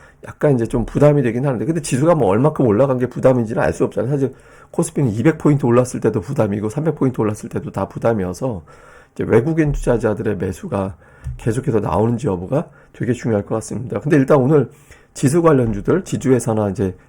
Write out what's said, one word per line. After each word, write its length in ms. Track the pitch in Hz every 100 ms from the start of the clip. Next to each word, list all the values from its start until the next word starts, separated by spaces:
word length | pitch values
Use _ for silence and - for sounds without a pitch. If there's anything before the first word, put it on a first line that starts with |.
| - _ -
약간 280 | - 151
이제 120 | 127 113
좀 180 | 127
부담이 380 | 107 139 147 147
되긴 240 | 123 120 143
하는데, 180 | 113
근데 160 | 113 165
지수가 340 | - 127 160
뭐 140 | 160 104
얼마큼 380 | 107 147 151 127
올라간 320 | 101 139 127
게 80 | 123
부담인지는 540 | - 127 127 110 127
알 100 | -
수 120 | -
없잖아요. 260 | 131 - 117
사실 240 | 143 131 - - - -
코스피는 400 | - 170 - 131
이백 280 | 104 147 156
포인트 280 | 151 143 120
올랐을 340 | 120 123 123
때도 200 | 113 107
부담이고 480 | - 131 107 101 107
삼백 280 | - 160 151
포인트 240 | 131 -
올랐을 280 | 107 107 117
때도 220 | 104 147
다 160 | - 98
부담이어서 760 | 123 117 113 90 90 131 95 - - - - _
이제 100 | -
외국인 480 | 117 110 139 160 151
투자자들의 640 | 143 - 117 107 104 107 98
매수가 600 | 95 95 - 98 98 - _ - - -
계속해서 440 | 127 113 - 110
나오는지 460 | 95 85 113 117 143
여부가 420 | 92 90 135 - - _
되게 200 | - 113
중요할 340 | 117 123 104 -
것 80 | 113
같습니다. 440 | - 104 120 107
근데 160 | 143 277
일단 220 | 262 151
오늘 320 | 127 156 117 - - - _
지수 280 | - 135 170
관련주들, 600 | 165 135 117 101 - 160
지주회사나 680 | 185 - 131 123 113 110 104
이제 260 | 92 95 -